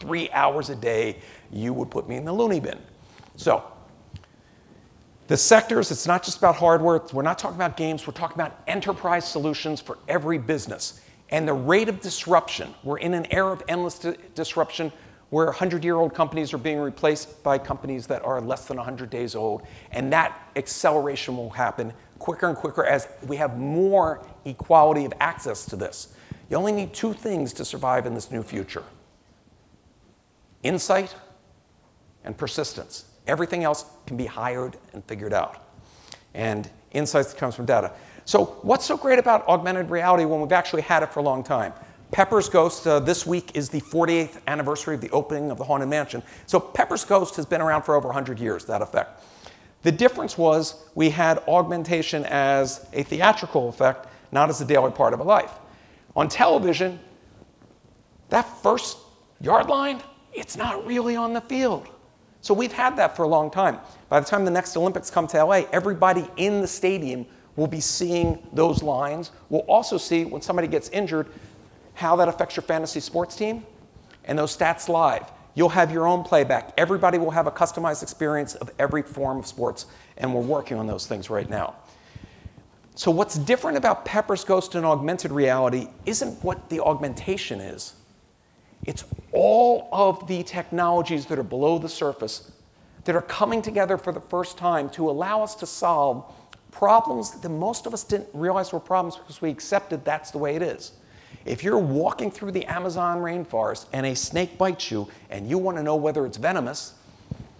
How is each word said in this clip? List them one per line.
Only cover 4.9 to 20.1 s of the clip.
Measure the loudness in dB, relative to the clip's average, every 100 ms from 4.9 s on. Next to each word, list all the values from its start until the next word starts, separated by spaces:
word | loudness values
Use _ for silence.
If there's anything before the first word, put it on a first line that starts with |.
| _ _ _ -2
the | 2
sectors, | 8 6 6 0 0
it's | -2 0
not | 0
just | 0 4
about | 4
hardware. | 6 6 6 6 2 0
We're | -2
not | -2 -2
talking | -4 -2
about | -4 -2
games. | -4 -4 -8
We're |
talking | -8 -6
about | -4 -6 -8 -8
enterprise | -6 -4 -2 0 0 0
solutions | -2 -2 -2 -4 -6
for | -8 -10 -2
every | -2 0 -2
business. | 0 -2 -4 -8 -10 -12 -20 -20 -4
And | -2 0
the |
rate | 0 2 2 2
of | -4
disruption, | -6 -6 2 2 2 -8 -10 -10
we're | -8 -4
in | -2
an | -2 0
era | 0 0
of | -2 -6
endless | -4 -4 -6
di-, | -8 -8 -10
disruption | -8 -4 -2 -2 -2 -8 -8 -20 -20 -4
where | 0 0
hundred-year-old | 0 -2 0 0 2 2
companies | 0 -2 -2 -4
are | -4
being | -4 -2
replaced | -4 0 0 0 -4 -4
by | 0 0
companies | 0 -8 -6 -8 -6
that | -4
are | -2 -4
less | -4 -6 -6
than | -10
a |
hundred | -8 -10 -8
days | -6 -6
old. | -4 -4 -4 -8 -20 -10
And | -6 0